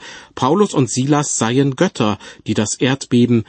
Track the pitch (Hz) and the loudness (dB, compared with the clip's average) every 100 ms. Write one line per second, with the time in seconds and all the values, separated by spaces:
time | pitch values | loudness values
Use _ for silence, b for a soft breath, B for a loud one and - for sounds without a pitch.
0 | B B B - 131 180 202 - 123 - | B B B -2 0 2 2 0 -2 -2
1 | 135 147 143 - 113 127 139 131 185 - | 0 0 0 -2 0 0 0 0 -2 0
2 | 110 101 B B - 107 104 - 127 135 | -2 -2 B B -4 -2 -2 -2 -2 -2
3 | - 120 120 120 | 0 2 4 2